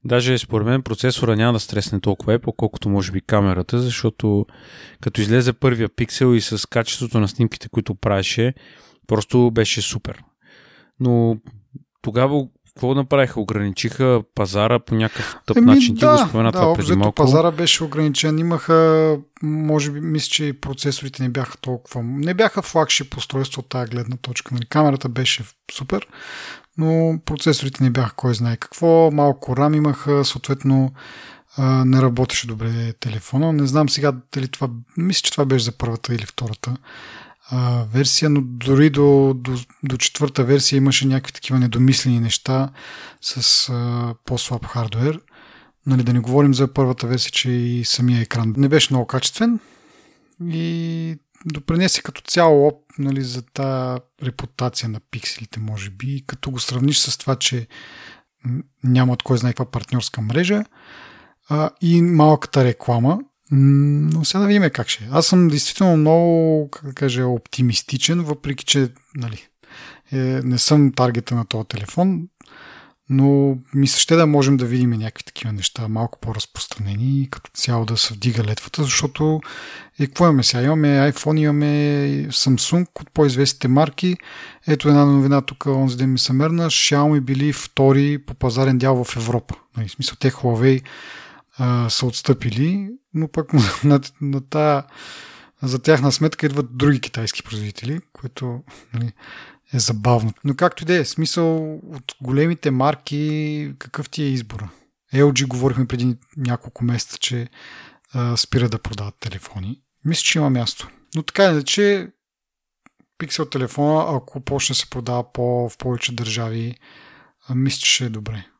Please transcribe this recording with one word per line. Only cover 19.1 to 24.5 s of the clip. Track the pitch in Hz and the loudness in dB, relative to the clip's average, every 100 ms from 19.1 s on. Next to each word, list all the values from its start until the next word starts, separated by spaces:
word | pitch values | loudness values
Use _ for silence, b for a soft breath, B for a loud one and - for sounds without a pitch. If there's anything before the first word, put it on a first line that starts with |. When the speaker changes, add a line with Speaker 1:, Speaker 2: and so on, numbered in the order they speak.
| 147 - - | 0 -4 -8
Speaker 2:
може | 156 156 156 151 147 | -4 -2 0 0 -2
би, | 143 | -6
мисля, | 160 156 - | -4 -2 -2
че | - | -2
и | 151 139 | -4 -6
процесорите | 143 131 143 131 135 135 | -10 -4 -4 -4 -8 -6
не | 131 | -4
бяха | 123 127 - | -2 -6 -8
толкова... | - 123 _ 127 | -8 -8 _ -8
Не | 117 139 156 | -6 -4 -4
бяха | 180 220 - | 0 0 0
флагшип | - 165 156 - 143 139 | -2 0 0 -2 -4 -10
устройства | - 135 135 - | -6 -4 -4 -8
от | - | -8
тази | 131 120 | -8 -6
гледна | 123 117 123 | -6 -6 -8
точка. | - 120 - | -8 -10 -6